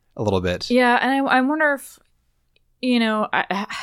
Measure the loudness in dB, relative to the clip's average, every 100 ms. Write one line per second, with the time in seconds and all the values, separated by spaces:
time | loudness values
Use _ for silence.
0 | _ -6 0 0 0 -2 0 2 4 2
1 | 2 0 2 2 2 0 0 -2 -6 -20
2 | _ _ _ _ _ _ _ _ 0 2
3 | 2 0 -2 -2 -2 -4 -6 -10